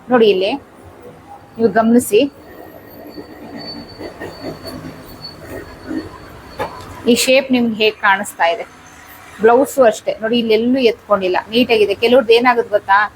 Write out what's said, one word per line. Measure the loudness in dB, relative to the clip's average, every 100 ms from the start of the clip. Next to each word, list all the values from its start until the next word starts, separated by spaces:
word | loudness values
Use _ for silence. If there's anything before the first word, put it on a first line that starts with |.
| 0
ನೋಡಿ | 4 4
ಇಲ್ಲಿ | 2 -2 -4 -10 -20 -20 -20 -20 -20 -20 -20 -16 -2
ನೀವು | 0 2
ಗಮನಿಸಿ | 4 2 4 0 0 -4 -20 -20 -20 -20 -20 -20 -20 -20 -20 -20 -18 -16 -16 -16 -18 -16 -16 -14 -16 -14 -14 -14 -16 -14 -16 -18 -20 -18 -18 -16 -16 -16 -16 -18 -10 -8 -8 -18 -20 -20 -20 -12 -12 -12 -18 -6 0
ಈ | 0 2
ಶೇಪ್ | 2 2 -2
ನಿಮ್ಗೆ | -2 0
ಹೇಗ್ | -2 0 0
ಕಾಣಿಸ್ತಾ | 0 -2 -2 -2
ಇದೆ. | -2 -8 -18 -20 -20 -20 -20 -20 0
ಬ್ಲೌಸು | 2 4 2 4 2
ಅಷ್ಟೇ | 2 -8 -6
ನೋಡಿ | -2 -2
ಇಲ್ಲೆಲ್ಲೂ | 2 0 2 2 2
ಎತ್ಕೊಂಡಿಲ್ಲ, | 0 -2 0 0 -2 -2
ನೀಟಾಗಿದೆ. | 0 2 2 0 0
ಕೆಲವ್ರದ್ದು | 2 2 4 4
ಏನಾಗುತ್ತೆ | 4 0 0 -2
ಗೊತ್ತಾ, | 2 2 0